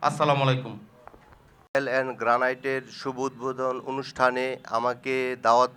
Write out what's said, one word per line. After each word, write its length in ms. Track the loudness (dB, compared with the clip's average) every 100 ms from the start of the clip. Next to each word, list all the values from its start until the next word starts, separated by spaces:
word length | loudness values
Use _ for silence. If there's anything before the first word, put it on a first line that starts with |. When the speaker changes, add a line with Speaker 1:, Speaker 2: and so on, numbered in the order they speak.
Speaker 1:
আসসালামু 420 | -2 0 2 4
আলাইকুম। 300 | 4 2 -2 -14 -18 -20 -20 -20 -20 -20 _ _ _ -2 0 0
Speaker 2:
and 120 | -2 -2
গ্রানাইটের 600 | 2 2 2 -2 -4 -4 -6 -10
শুভ 180 | -8 -4
উদ্বোধন 560 | -4 -4 -8 -4 -4 -4 -6
অনুষ্ঠানে 600 | -8 -6 0 2 2 -2 -6 -4 -2
আমাকে 380 | -2 -2 -2 -2 -2 0
দাওয়াত 300 | 4 6 4